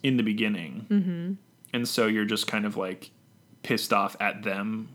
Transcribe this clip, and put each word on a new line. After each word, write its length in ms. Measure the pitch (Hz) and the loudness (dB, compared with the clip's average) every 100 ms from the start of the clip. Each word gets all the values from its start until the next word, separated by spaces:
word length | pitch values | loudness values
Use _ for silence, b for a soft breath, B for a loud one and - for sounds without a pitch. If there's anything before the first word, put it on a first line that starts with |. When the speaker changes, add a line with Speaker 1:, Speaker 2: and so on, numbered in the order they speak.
Speaker 1:
in 140 | 139 127 | 2 4
the 60 | |
beginning. 640 | 110 107 107 95 80 110 117 | 4 2 0 0 -6 -8 0
Speaker 2:
Mm-hmm. 440 | 208 180 170 175 196 - _ - | 2 2 0 -4 -6 -10 _ -6
Speaker 1:
And 120 | 123 120 | -4 0
so 200 | - 110 | 2 2
you're 180 | 107 | 2
just 220 | 107 107 - | 0 0 0
kind 180 | 107 | -2
of, 140 | 104 104 | -2 -2
like, 320 | 95 92 - - _ _ _ - | -4 -6 -14 -20 _ _ _ -10
pissed 300 | - 113 - | -2 -2 2
off 240 | 104 98 - | 2 2 0
at 240 | 101 98 | -4 -2
them 460 | 101 98 104 110 110 | -4 -4 -4 -4 -6